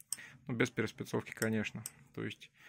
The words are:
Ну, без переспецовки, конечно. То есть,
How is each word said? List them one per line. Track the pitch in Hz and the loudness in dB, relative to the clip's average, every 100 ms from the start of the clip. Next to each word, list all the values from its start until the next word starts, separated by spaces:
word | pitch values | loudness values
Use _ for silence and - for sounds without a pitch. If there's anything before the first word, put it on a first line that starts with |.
| - - - - - | -8 -8 -8 -12 -2
Ну, | 120 | 4
без | 123 | 4
переспецовки, | - 110 - 107 117 - | 4 0 0 -2 -2 -2
конечно. | - 113 110 107 - 113 - - - | 0 2 2 0 -4 -8 -12 -14 -6
То | |
есть, | 110 - - - | -4 -4 -12 -20